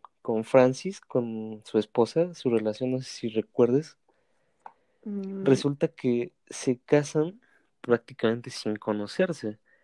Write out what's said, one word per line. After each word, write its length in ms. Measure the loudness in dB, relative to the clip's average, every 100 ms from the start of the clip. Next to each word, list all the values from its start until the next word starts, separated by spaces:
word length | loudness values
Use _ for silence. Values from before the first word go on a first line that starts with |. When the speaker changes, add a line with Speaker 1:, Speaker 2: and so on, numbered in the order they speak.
| -20 _
Speaker 1:
con 220 | -4 -4
Francis, 560 | 4 6 6 4 -8 -10
con 640 | -4 -2 -2 -6 -8 -12
su 140 | -2 0
esposa, 560 | 0 0 2 2 -2
su 160 | -2 0
relación, 420 | 2 0 -2 -4
no 60 | -4
sé 60 | -6
si 180 | -8 -4
recuerdes. 680 | -2 -2 2 4 4 -2 -14 _ _ _ _ _ _ -20 _ _ _ -10
Speaker 2:
Mm. 380 | -8 -6 -2
Speaker 1:
Resulta 440 | 2 2 2 -2 -4
que 440 | -2 -2 -2 -4 _ _
se 300 | -6 -4 -4
casan 600 | 2 2 2 -2 -2 -6 _ _ _ _
prácticamente 680 | 0 0 0 -2 0 0 -6
sin 260 | -8 -6 -4
conocerse. 840 | -4 -4 -4 -2 -2 -2 -8 -10 _ _